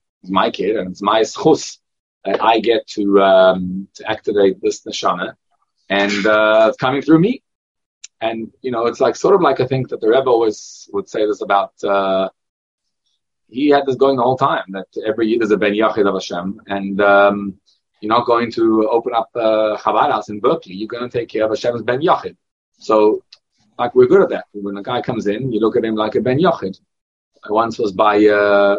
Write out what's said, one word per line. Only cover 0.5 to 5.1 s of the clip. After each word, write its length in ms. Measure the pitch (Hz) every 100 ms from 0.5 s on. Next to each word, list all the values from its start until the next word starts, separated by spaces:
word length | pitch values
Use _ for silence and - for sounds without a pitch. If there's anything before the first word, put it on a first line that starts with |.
kid 260 | - 92 107
and 140 | 92
it's 100 | 90
my 220 | 101 110
schus 560 | 110 - 160 - - - _ _ _ _ 98
that 180 | 101
I 160 | 110 117
get 260 | 107 113 -
to, 340 | - 101 98
um, 640 | 98 95 92 92 90 95 98
to 160 | - 107
activate 500 | 113 - 104 98 95
this 220 | 107 -
neshama 500 | - - -